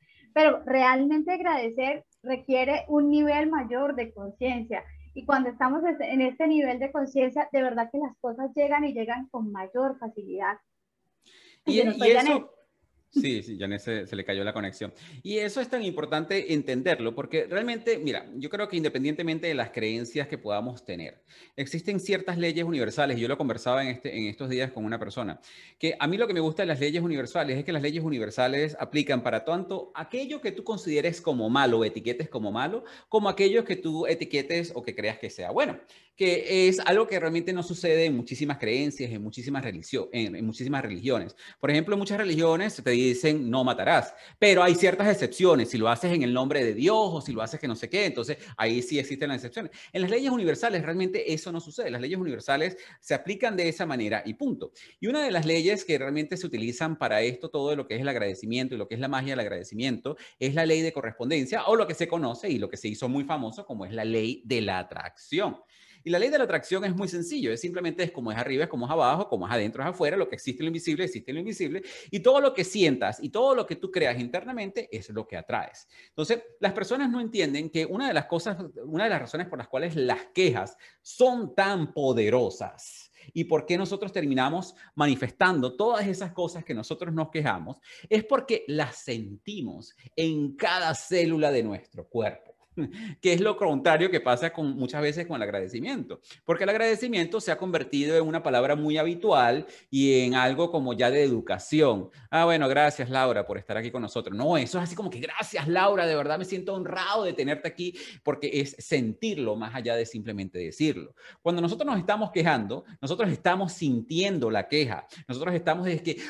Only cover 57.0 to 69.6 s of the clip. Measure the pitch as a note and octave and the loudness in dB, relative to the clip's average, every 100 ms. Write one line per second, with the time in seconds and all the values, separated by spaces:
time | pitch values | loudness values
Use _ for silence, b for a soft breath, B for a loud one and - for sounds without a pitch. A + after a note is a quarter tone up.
57 | B2 G#2+ A#2 B2+ D#3+ D3+ C#3+ D3 - A2 | 2 2 2 -2 -6 -4 -2 -2 -4 -4
58 | C#3 A#2+ G2+ F#2 G#2+ B2 C3 A#2+ G2 A2+ | -4 -2 -4 -4 -4 -2 -2 -6 -6 -6
59 | C3+ C3+ C3+ C3 G#2 F#2+ - G#2+ C3 A#2 | -4 -4 -4 -4 -4 -6 -8 -4 -4 -4
60 | C3 D#3 B B C3 D3+ D#3+ D#3+ E3 D3+ | -6 -10 B B -2 2 2 2 2 -2
61 | A2+ - A#2+ D#3+ C3 G#3+ F#3 A3+ F3+ D#3 | -8 -6 0 0 0 -2 4 4 2 -2
62 | E3 E3 C3 A#2 G#3 B2 G2 - G#2+ G#2+ | -2 0 -2 -4 -4 -2 -4 -6 -8 -4
63 | B2 C#3 C#3 D3+ A2+ A#2 G3+ A2+ F#2 A2+ | -2 -2 -2 -4 -6 -10 -12 -12 -8 -6
64 | A2 A2+ A2 - - A#2+ G2+ F#2 F2 - | 0 0 0 -4 -2 -2 0 -2 -6 -12
65 | - - - D#3 G#3 - b b b b | -12 -16 -6 -2 -2 -4 b b b b
66 | E3 F3 B3 D4 A#3 E3 - F#3+ G3 F3+ | -2 2 2 2 2 0 0 -2 0 -2
67 | G3 F3 E3+ D4 B2+ A#2 F3 F3+ F3 E3+ | -2 -4 -4 -2 -2 -2 -4 -4 -4 -2
68 | F3 C#3 A2+ G#2+ B2+ C3+ E3+ C3 A2+ D#3+ | -4 -4 -4 -4 -2 0 -2 -4 -2 2
69 | B2+ D#3 G#3 G#2+ F2+ A#2 | 4 2 -2 -4 0 0